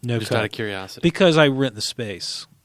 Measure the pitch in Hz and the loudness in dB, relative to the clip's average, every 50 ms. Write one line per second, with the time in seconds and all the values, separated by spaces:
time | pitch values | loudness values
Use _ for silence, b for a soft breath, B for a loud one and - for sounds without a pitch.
0 | - 120 120 113 110 - 120 113 107 107 - - 110 104 101 95 95 95 - - | -6 -4 -4 -2 -2 -2 -2 0 -2 -2 -4 -6 -8 -6 -6 -8 -10 -12 -8 0
1 | - 170 - - 196 175 156 160 151 139 135 131 135 135 101 107 - - - - | 0 0 2 4 4 6 6 6 6 4 4 2 -2 -2 -4 -6 -8 -8 -8 -8
2 | 117 104 95 87 - - - - - - _ _ _ | -8 -8 -8 -10 -10 -10 -10 -10 -12 -16 _ _ _